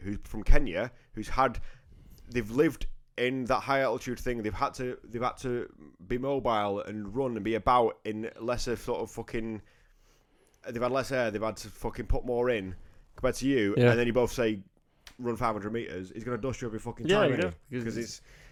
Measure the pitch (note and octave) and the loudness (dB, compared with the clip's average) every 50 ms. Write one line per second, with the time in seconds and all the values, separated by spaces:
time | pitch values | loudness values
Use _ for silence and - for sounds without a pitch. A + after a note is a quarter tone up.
0 | - G2+ G#2 - - - - G#2+ G2 - - - C#3+ G2+ E2 F#2 A#2 B2+ - - | -8 -6 -6 -6 -8 -8 -10 4 10 10 12 12 10 6 0 -2 -2 -4 -6 -14
1 | - - - A2 G2+ - - C3 C3+ B2+ A2+ - - - - - - - - - | -20 -12 -10 -10 -6 -2 2 4 4 4 2 -2 -6 -8 -10 -14 -18 -20 -20 -20
2 | - - - - - - A#2 B2 A2 G#2 A2+ C#3 E3 D#3 - - - - - - | -20 -20 -20 -20 -14 -6 -4 -4 -4 0 2 4 4 4 2 0 -4 -4 -6 -8
3 | - - _ - B2 B2+ C3+ C3 B2 G#2+ C3 G2+ - C3 C#3 C3+ C3+ A#2 A#2 C3 | -14 -12 _ -2 0 0 0 -2 0 0 0 0 0 2 2 2 2 2 0 -2
4 | - B2+ A#2+ - - B2+ A#2+ A#2 G#2 G#2+ - - C#3 - - - B2+ B2+ - - | -4 -6 -8 -4 -4 -4 -4 -2 -2 -4 -2 0 -2 -2 -2 -4 -8 -8 -8 -10
5 | - - A2+ A#2 B2 A#2 - - - B2+ B2 A#2+ F#2+ - - - D2+ D2 - - | -12 -12 -6 -4 -4 -4 -4 -6 -6 -4 -4 -4 -6 -8 -14 -18 -20 -20 -20 -18
6 | F2 F2+ B2 B2 C3 C#3 C#3 C3+ A2 B2 A2+ G#2+ G#2 G2+ G2+ G2+ - F#2+ G#2+ G#2+ | -8 -6 -4 -4 -2 -2 -2 0 0 2 2 2 2 0 -2 -4 -4 -6 -8 -8
7 | G#2 G2 G#2 C3 C3+ B2 A#2 G#2 G2 A2 A2+ G#2+ - C3 B2+ B2+ A#2 G#2+ - - | -8 -6 -4 -4 -2 -2 -4 -2 -2 -2 -2 0 4 4 6 6 6 4 0 -4
8 | - A2 G#2+ G#2+ A2 - - - A2+ A#2+ A#2+ - - B2+ A2+ - - B2 A#2 E2+ | -8 -8 -6 -6 -8 -8 -10 -6 -4 -4 -2 -2 -2 -2 -4 -4 -4 -4 -4 -4
9 | A2+ - - A#2 - - - A2+ A2 A2+ A2 G2+ - - _ _ _ _ _ _ | -6 -6 -8 -10 -10 -6 -6 -6 -4 -6 -6 -8 -12 -16 _ _ _ _ _ _
10 | _ _ _ _ _ _ _ _ _ _ _ _ - C3 A#2 A#2 B2 B2 C3 C3+ | _ _ _ _ _ _ _ _ _ _ _ _ -12 -10 -4 -2 -2 0 0 0
11 | A#2+ B2 C3+ B2+ A#2+ A2 G2+ G#2 A2 A2 G#2 - A#2 G#2 - - - A2+ - - | -2 0 0 0 0 0 -2 -2 -2 -4 -4 -6 -10 -14 -10 -8 -8 -6 -6 -4
12 | A2 - - B2 G#2+ B2+ A#2+ A#2+ B2 B2+ A#2+ G#2 F#2+ F#2 F2+ - - - - - | -2 0 0 0 0 0 0 0 2 2 2 0 -2 -6 -10 -12 -16 -20 -20 -20
13 | - - - - B2+ B2+ A2+ - B2+ C#3 C#3 B2 G#2 G2 G#2 - B2 A#2+ A#2 A#2+ | -20 -20 -6 -2 0 0 0 0 0 2 4 4 4 4 4 6 6 6 6 6
14 | A#2+ A#2+ A2 B2+ A#2+ A2+ - C3 A#2 A2 A2 G2 - - _ _ _ _ _ _ | 2 2 2 2 2 2 0 0 0 0 0 -2 -8 -14 _ _ _ _ _ _
15 | _ - - - B2 A#2+ A#2 G2+ B2 A2+ G#2+ G2+ G2 G#2+ A2+ A#2 A2+ - E2 F#2 | _ -20 -14 -8 -6 -6 -2 0 0 0 0 -2 -4 -4 -6 -6 -6 -8 -8 -10
16 | F#2 F#2 - A2+ A2 B2 B2 A2 C3+ C3 A#2 - B2+ A2+ A2 G#2+ - A#2 - - | -10 -10 -12 -12 -8 -6 -6 -4 -4 -6 -6 -6 -8 -8 -8 -8 -8 -10 -10 -4
17 | - D#3+ G3 G#3+ F#3+ C#3+ A#2+ D#3 F3+ F2 E2+ - _ - B2 B2 A2+ A2+ - A#2 | 0 2 4 4 4 4 2 0 -2 -4 -6 -10 _ -10 -8 -6 -6 -4 -6 -6
18 | A#2 - - - - - - - - - | -8 -8 -10 -16 -18 -20 -20 -20 -20 -20